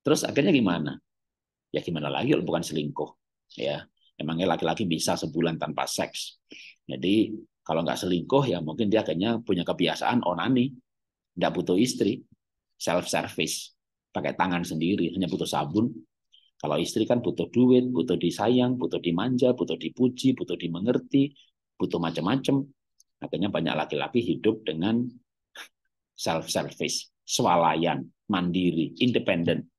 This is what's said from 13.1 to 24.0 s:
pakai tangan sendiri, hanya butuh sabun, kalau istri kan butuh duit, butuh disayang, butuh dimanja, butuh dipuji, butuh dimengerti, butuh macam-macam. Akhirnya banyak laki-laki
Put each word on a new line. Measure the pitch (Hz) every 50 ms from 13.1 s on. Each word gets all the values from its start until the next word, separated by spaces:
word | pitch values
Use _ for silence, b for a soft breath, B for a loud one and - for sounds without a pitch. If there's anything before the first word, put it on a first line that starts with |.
| - 80 76 - - - 82 78 - - - - _ _ _ _ _ _ _ _ _
pakai | 98 73 71
tangan | - - 85 92 90 87 87
sendiri, | 85 85 78 82 85 104 - 87 85
hanya | - 95 95 82
butuh | 95 80 -
sabun, | - - 73 76 73 78 104 113 135 - - - _ _ _ _ _ b b b b b _
kalau | - 76 76
istri | 78 85 - - 113 110
kan | - 123 120
butuh | - 90 - - 82 85 -
duit, | 120 123 123 127 127 123
butuh | 127 123 82 - 85 90 85
disayang, | - 87 - - 104 113 127 127 123 123 127
butuh | 123 - 82 - 87
dimanja, | - 87 85 90 104 127 127 123 139 123 -
butuh | - 90 80 82 82
dipuji, | 82 80 - - 127 127 127 - - 131 -
butuh | - 90 - 87 87
dimengerti, | - 85 82 85 95 117 123 127 127 - 131 139 139 143 b b b b b _ _ _ _ _
butuh | 92 - - 90
macam-macam. | 85 82 82 82 78 90 123 139 135 - 139 135 135 - _ _ _ _ _ _ _ _ _ _
Akhirnya | - - - 78 92
banyak | 104 - 85 82 73 62 76
laki-laki | 73 - 78 71